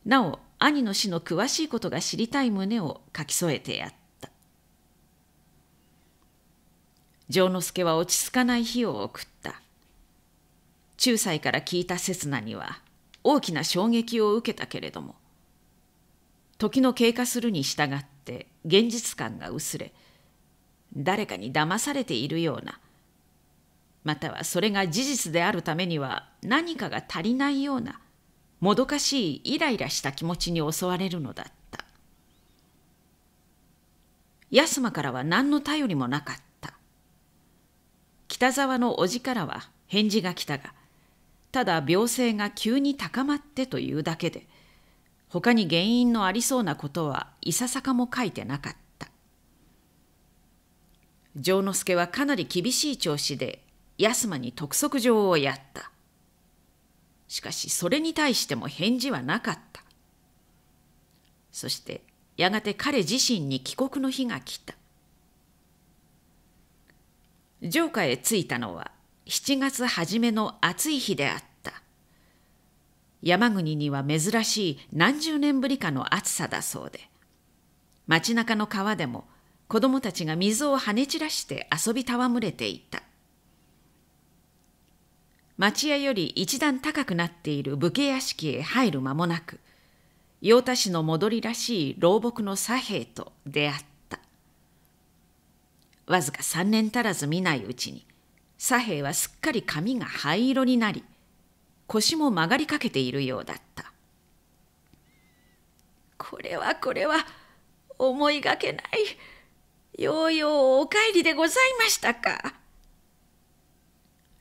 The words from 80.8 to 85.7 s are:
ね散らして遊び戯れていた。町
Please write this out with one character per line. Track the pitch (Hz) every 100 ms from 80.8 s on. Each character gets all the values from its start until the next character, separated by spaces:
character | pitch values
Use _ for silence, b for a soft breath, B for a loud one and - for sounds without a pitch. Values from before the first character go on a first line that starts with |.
| 214
ね | 208 277
散 | 311
ら | 311
し | - -
て | 131 -
遊 | 170 220
び | 240
戯 | 247 240 254 240
れ | 214
て | - 107
い | 76
た。 | - - - _ _ _ _ _ _ _ _ _ _ _ _ _ _ _ _ _ _ _ _ _ _ _ _ -
町 | 202